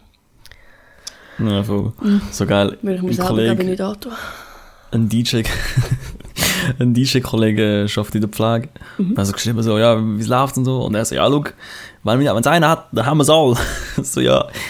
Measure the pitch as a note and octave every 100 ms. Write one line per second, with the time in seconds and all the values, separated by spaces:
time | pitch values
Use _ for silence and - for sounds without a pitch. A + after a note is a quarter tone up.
0 | _ _ _ _ - - - - _ -
1 | - - - - A2 G2+ G2+ G2+ G#2 -
2 | G#3+ G3+ G3+ - G3 G3+ G3+ - G3+ F#3
3 | F3+ F3+ F3+ - A2+ G3 F#3 F#3 G3 G#3
4 | B3 A3+ - - - - - - - A2+
5 | A2+ A2 A#2+ A#2+ A2 - - - - B2+
6 | - - - - - F#3 - B2 B2 A#2+
7 | C3+ C3 B2+ A2+ A2 G#2+ G#2+ G#2 G#2 -
8 | G#2 A2 G#2+ - A2+ A#2 B2 - - -
9 | F3+ G#3+ G3 G3 - A2+ A2+ G#2+ A#2 A2+
10 | A2 G#2 A2 B2 C3+ C3 B2+ C3 A#2 G#2
11 | A2+ B1+ G2+ D3 D3 - - - - -
12 | G2+ B2 C#3+ G2+ B2+ E3+ D3+ D#3+ - C3
13 | A#2+ D3+ C#3 D#3+ C#3 A#2+ - - - -
14 | - - B1 C2 - - -